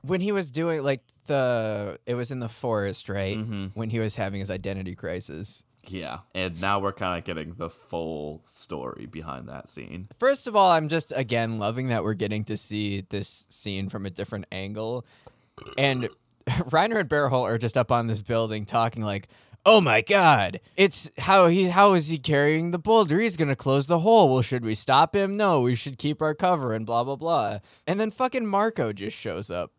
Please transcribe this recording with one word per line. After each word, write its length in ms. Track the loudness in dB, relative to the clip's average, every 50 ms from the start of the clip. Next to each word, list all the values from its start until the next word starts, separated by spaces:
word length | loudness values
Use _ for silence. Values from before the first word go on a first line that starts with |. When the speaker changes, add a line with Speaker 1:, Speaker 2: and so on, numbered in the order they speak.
Speaker 1:
When 220 | -4 -2 -2 -2
he 100 | 0 0
was 180 | -2 -2 -2 -4
doing, 320 | -4 -4 -2 -2 -2 -2
like, 200 | 0 -2 -2 -2 _ _ _ _ _
the, 720 | -2 0 2 2 2 2 0 0 -2 -4 -4 -6 -8 -10 -10 _
it 80 | -4 -4
was 160 | -4 -4 -6
in 80 | -6 -6
the 80 | -8 -8
forest, 640 | -10 -6 -4 -2 -2 0 0 -2 -4 -6 -8 -6
right? 260 | -4 -4 -2 -2 -4
Speaker 2:
Mm-hmm. 300 | -4 -6 -6 -6 -8 -8 -8 -8
Speaker 1:
When 160 | -8 -6 -4
he 80 | -2 -2
was 180 | -2 -2 -2
having 240 | -4 -4 -4 -4 -6
his 100 | -6 -6
identity 440 | -6 -6 -6 -6 -8 -6 -8 -10 -10
crisis. 680 | -10 -8 -8 -8 -8 -8 -10 -12 -12 -12 -12 -14 -18 _ _ _ _ _
Speaker 2:
Yeah, 340 | -14 -12 -10 -10 -10 -10 -12 -14 _ _
and 240 | -4 -4 -4 -4 -4
now 160 | -2 0 0 0
we're 120 | 0 -2
kinda 280 | -4 -4 -4 -4 -4 -4
getting 360 | -6 -8 -8 -8 -8 -10 -10 -10
the 100 | -10 -12
full 720 | -12 -14 -16 -10 -8 -6 -6 -6 -6 -8 -8 -10 -12 -14 _
story 580 | -18 -16 -16 -12 -12 -10 -10 -10 -10 -12 -12 -16
behind 440 | -14 -14 -14 -12 -12 -12 -12 -12 -14
that 180 | -16 -16 -16 -16
scene. 400 | -16 -16 -14 -14 -14 -14 -14 -16 -10 _
Speaker 1:
First 280 | 0 0 0 0 -4
of 100 | -2 2
all, 140 | 4 6 6
I'm 180 | 6 4 2 0
just, 240 | -2 -2 -2 -2 -4
again, 440 | -4 -2 0 0 0 0 -2 -2 -2
loving 300 | -2 -2 -2 -2 -2 -2
that 160 | -2 0 0
we're 100 | -2 -2
getting 300 | -2 -2 -2 -2 -4 -4
to 120 | -4 -4
see 480 | -6 -4 -4 -4 -4 -4 -4 -4 -6 -8 _
this 340 | -8 -8 -8 -8 -12 -14 -16 _
scene 400 | -18 -12 -10 -8 -6 -6 -6 -6
from 160 | -8 -8 -10
a 40 | -10
different 360 | -8 -8 -10 -8 -8 -12 -10 _
angle. 540 | -10 -10 -8 -8 -8 -8 -6 -6 -6 -8 -8 _ _ _ _ -20 _ _ _ _ _ -20 -20 -12 -2
And 320 | 0 0 0 2 0 -4 -6 -8 _ _ _
<laughs> 180 | _ _ _
Reiner 540 | -4 -2 -2 -2 0 2 2 2 2 0 -2
and 80 | -2 0
Bertholdt 360 | 0 0 2 2 2 0 0
are 140 | 0 -2 -2
just 180 | -2 0 0
up 160 | 0 2 2
on 140 | 2 0 0
this 160 | 0 -4 -4
building 420 | -4 -2 0 0 0 0 -2 -6 -6
talking 400 | -2 0 0 0 0 -2 -4 -4
like, 240 | -4 -4 -6 -8 _ _ _ _ _ -20 _ _
"Oh 160 | 8 8 8
my 200 | 8 6 4 4
God, 600 | 4 4 4 6 8 8 8 6 4 0 -2 -8 _ _ _
it's 340 | 4 4 4 4 0 -6 -6 _ -8
how 280 | 2 6 8 8 8 8
he, 200 | 6 4 2 2
how 260 | 6 6 8 8 8
is 140 | 6 2 0
he 100 | -4 -4
carrying 520 | -2 0 2 4 4 4 2 2 0 -2
the 80 | -4 -4
boulder? 420 | 2 4 6 6 6 4 2 2
He's 160 | 2 0 0
gonna 180 | 0 0 0 0
close 300 | -2 0 2 2 2 2
the 140 | 2 0 2
hole. 320 | 4 6 8 8 8 8
Well, 100 | 6 4
should 220 | 2 0 -2 -4 -2
we 100 | -2 -2
stop 400 | -2 2 4 6 6 6 4 2
him? 220 | 0 0 0 0
No, 240 | 0 2 4 4 4
we 140 | 4 2 0
should 240 | -2 -4 -10 -12 -6
keep 220 | -6 -6 -4 -2
our 120 | -2 -2 -2
cover 400 | 0 2 2 2 2 0 -2 -4
and 120 | -4 -4
blah, 180 | -2 0 0 0
blah, 120 | -2 -4
blah." 420 | -6 -2 0 0 0 0 -2 -4 -8 _ _ _ _ _
And 140 | -4 -2 -2
then 100 | -2 -4
fucking 360 | -2 -4 -4 -2 -2 -4 -4
Marco 460 | 0 0 0 0 0 -2 -2 -4 -4
just 240 | -4 -6 -8 -10 -10
shows 340 | -8 -8 -8 -8 -6 -8 -6
up. 220 | -6 -6 -6 -8 _